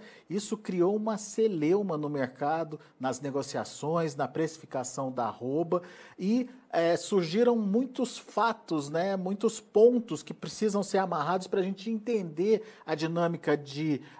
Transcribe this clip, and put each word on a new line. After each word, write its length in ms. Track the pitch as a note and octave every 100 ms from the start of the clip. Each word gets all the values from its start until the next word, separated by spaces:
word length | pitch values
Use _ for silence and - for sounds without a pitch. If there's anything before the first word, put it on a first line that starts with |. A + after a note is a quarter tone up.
| - - -
Isso 260 | F#3 G3+ G#3+
criou 400 | - F#3 F3 G#3+
uma 220 | G#3+ A3
celeuma 800 | - - A3 F3 D3+ F#3+ G3+ D3+
no 100 | D3
mercado, 720 | D3 B2 - D3 D#3+ D#3 D3+ - -
nas 220 | C3 B2+
negociações, 960 | C#3+ C3+ C3 C3 G#2+ - C#3+ E3+ E3
na 140 | C#3 C3
precificação 840 | D3+ D#3+ - - C3+ A#2+ - C3+
da 140 | B2+ A#2
arroba. 560 | G2+ A#2+ C#3+ E3 F3 F3 - - -
E, 300 | F#3 A#3 B3 - -
é, 260 | E3 E3 E3+
surgiram 600 | - G3+ E3 F#3 A#3+ A#3+
muitos 600 | G3+ G#3 C4 - A#3 -
fatos, 680 | - - A3+ A3 - D#3+ C#3+
né, 240 | D#3+ F#3+
muitos 460 | G3 F#3 G3 A3+ A3
pontos 640 | - G#3 A3+ B3 A#3 D3
que 120 | -
precisam 480 | - D#3+ - G#3+ G3+
ser 160 | F#3+ F#3+
amarrados 480 | F#3 E3+ D3 F#3 F#3
pra 160 | G3
gente 280 | F#3 F#3+ A3+
entender 720 | A3+ G#3+ A3+ F3 D3+ G3 G#3+ - -
a 100 | -
dinâmica 640 | D#3 D#3+ E3+ E3+ E3+ - D3
de, 440 | C#3 C3+ D#3 C3+ -